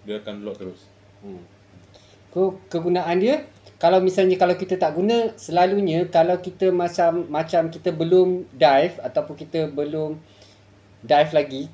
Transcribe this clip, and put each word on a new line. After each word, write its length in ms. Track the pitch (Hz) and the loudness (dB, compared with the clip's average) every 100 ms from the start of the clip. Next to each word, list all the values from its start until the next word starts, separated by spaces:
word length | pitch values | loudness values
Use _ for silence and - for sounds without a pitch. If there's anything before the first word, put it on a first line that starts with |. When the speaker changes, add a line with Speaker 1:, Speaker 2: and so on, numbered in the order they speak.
Speaker 1:
dia 160 | 104 107 | -12 -10
akan 240 | 107 104 | -10 -12
lock 160 | 101 98 | -12 -12
terus. 220 | 92 90 _ _ _ _ | -12 -16 _ _ _ _
Speaker 2:
Hmm. 180 | 101 92 87 _ _ - - - _ _ _ | -18 -18 -20 _ _ -20 -20 -20 _ _ _
Ko-, 320 | 175 190 190 - | -2 0 -2 -8
kegunaan 500 | 170 170 175 165 175 | -6 0 0 0 0
dia, 300 | 214 302 - _ - - | 2 0 -4 _ -20 0
kalau 240 | 165 190 | 2 4
misalnya 340 | 185 185 185 185 | 4 2 2 4
kalau 220 | 180 180 | 2 0
kita 180 | 185 185 | -4 -2
tak 220 | 165 151 | -2 0
guna, 340 | 202 233 226 - | 0 0 -2 -6
selalunya 680 | - 170 185 202 190 160 170 | -4 2 2 2 0 0 0
kalau 280 | 170 170 180 | 2 2 0
kita 280 | 180 - 190 | -4 -2 0
macam, 600 | 180 175 170 170 170 165 | 0 -2 0 0 0 -4
macam 400 | 151 160 175 165 | -6 -2 0 -2
kita 240 | - 185 | -4 -6
belum 560 | 160 165 185 180 180 180 | -4 2 4 4 0 -6
dive 480 | 131 151 135 170 - | 2 4 4 2 -2
ataupun 360 | 127 - - 156 | -6 -4 -6 -8
kita 320 | 160 165 156 | -8 -4 -4
belum 500 | 139 147 156 156 156 - _ - _ _ _ _ _ 117 | -4 -6 -6 -6 -10 -16 _ -20 _ _ _ _ _ 0
dive 260 | 147 156 | 2 4
lagi, 380 | 156 143 135 151 | 0 -2 -4 -12